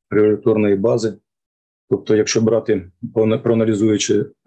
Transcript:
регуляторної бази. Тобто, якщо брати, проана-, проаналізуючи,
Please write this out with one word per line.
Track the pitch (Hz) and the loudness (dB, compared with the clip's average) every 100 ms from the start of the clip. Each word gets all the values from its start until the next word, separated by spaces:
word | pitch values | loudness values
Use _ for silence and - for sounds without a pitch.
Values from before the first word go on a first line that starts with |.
| - | -4
регуляторної | 101 107 104 - 107 104 98 | 0 2 2 0 0 0 0
бази. | 110 123 110 98 _ _ _ _ _ _ - | 0 -2 -4 -8 _ _ _ _ _ _ -6
Тобто, | 104 - 107 | -4 0 0
якщо | 104 113 | 2 0
брати, | 113 113 - 101 90 _ 120 | 0 0 0 -4 -6 _ -8
проана-, | - 110 110 | -2 0 0
проаналізуючи, | 113 113 113 104 110 104 - 104 - _ | 0 0 0 0 0 0 0 -2 -4 _